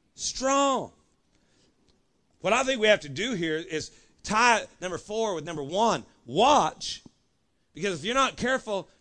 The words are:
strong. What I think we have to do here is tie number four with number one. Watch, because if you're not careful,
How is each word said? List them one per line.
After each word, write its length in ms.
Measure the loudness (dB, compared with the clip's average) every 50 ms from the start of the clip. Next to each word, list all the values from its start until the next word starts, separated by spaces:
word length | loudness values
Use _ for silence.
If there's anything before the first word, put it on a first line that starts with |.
| _ _ _
strong. 760 | -10 -10 -8 -6 -4 -2 0 2 2 2 2 0 -2 -4 -8 -14 _ _ _ _ _ _ _ _ _ _ _ _ _ _ _ _ _ _ _ _ _ _ _ _ _ _ _ _ _
What 120 | 0 0
I 120 | 2 2 2
think 160 | 0 -2 2
we 80 | 4 4
have 120 | 4 4
to 80 | 0 -6
do 260 | -8 -6 -4 -4 -4
here 220 | -4 -2 -2 -4
is 360 | -4 -6 -6 -8 -8 -8 -10 -16 -20 _ _ _ _ -6
tie 420 | -2 2 4 4 4 4 4 0 -6 _ -10
number 180 | -8 -8 -8 -8
four 380 | -8 -8 -4 -4 -2 -2 -4
with 80 | -6 -6
number 180 | -8 -8 -8
one. 420 | -6 -4 0 2 2 2 2 0 -4 -10 _ _ _
Watch, 800 | -4 2 4 6 6 8 6 4 2 -2 -6 -10 -12 -12 -12 -16 -20 _ _ _ _ _ _ _ _ _ _ _ _ -10
because 260 | -6 -4 -4 -4 -4
if 40 | -4
you're 100 | -2 0
not 220 | 2 0 0 0
careful, 520 | -2 -2 -2 -2 -2 -4 -4 -6 -6 -6 _ _ _